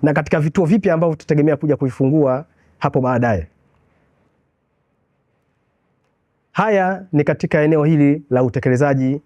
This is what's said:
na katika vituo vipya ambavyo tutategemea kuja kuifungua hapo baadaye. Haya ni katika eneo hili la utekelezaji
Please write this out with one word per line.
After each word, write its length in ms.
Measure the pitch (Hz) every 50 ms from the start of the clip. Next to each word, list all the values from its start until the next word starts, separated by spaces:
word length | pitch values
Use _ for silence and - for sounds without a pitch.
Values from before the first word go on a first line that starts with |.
| -
na 100 | 151 147
katika 260 | 156 151 - - 170
vituo 260 | 147 160 143 - 185
vipya 280 | 151 190 233 190 196 170
ambavyo 220 | 160 170 170 160
tutategemea 420 | 151 - - 160 151 147 156 151 139
kuja 180 | - 151 143 127
kuifungua 680 | 143 131 120 - 139 135 143 160 147 135 127 131 160 _ _ _ _ _ _ _
hapo 220 | - 147 - 156
baadaye. 460 | 127 127 127 120 120 120 110 90 80 - _ _ _ _ _ _ _ _ _ _ _ _ _ _ _ _ _ _ _ _ _ _ _ _ _ _ _ _ _ _ _ _ _ _ _ _ _ _ _ _ _ _ _ _ _ _ _ _ _ _ _ _ _ _ _ _ _ _ _ _
Haya 540 | _ - 190 220 214 196 185 185 190 185 196 - -
ni 100 | 147 147
katika 380 | - 156 - - 160 - 160
eneo 220 | 151 156 160 156 147
hili 400 | 151 160 151 143 143 143 160 151 _
la 140 | 127 123 127
utekelezaji 760 | 127 107 135 - 131 127 123 143 143 135 135 131 131 135 147 _